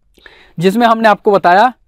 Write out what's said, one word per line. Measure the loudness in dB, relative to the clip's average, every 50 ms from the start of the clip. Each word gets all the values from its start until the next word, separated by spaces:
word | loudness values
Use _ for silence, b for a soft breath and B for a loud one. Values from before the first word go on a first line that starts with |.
| _ _ _ _ b b b b b b b b
जिसमें | -4 -4 -2 0 0
हमने | 0 0 0 0 0
आपको | 0 0 0 0 0
बताया, | 0 2 2 2 2 2 0 -2 _ _